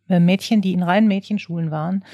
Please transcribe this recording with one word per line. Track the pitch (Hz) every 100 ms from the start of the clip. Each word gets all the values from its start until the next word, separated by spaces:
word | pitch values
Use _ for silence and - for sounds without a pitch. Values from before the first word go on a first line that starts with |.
| -
äh, | 180
Mädchen, | 175 190 - 220
die | 185
in | 175
reinen | 175 190 220
Mädchenschulen | 196 - 208 - 170 165
waren, | 156 160 196 -